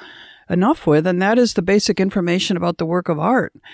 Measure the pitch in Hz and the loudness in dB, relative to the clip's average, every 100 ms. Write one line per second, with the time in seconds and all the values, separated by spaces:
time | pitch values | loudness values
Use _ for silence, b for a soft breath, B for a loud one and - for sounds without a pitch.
0 | B B B B B 180 214 - 165 151 | B B B B B 0 0 0 2 2
1 | 180 180 196 240 233 - 180 202 - 190 | 2 0 2 2 2 0 0 2 2 0
2 | 190 202 175 185 - 175 175 170 165 180 | -2 -2 -2 -2 -2 -2 -2 -4 -2 -2
3 | 175 151 180 254 - - B | -2 -2 0 0 -2 -8 B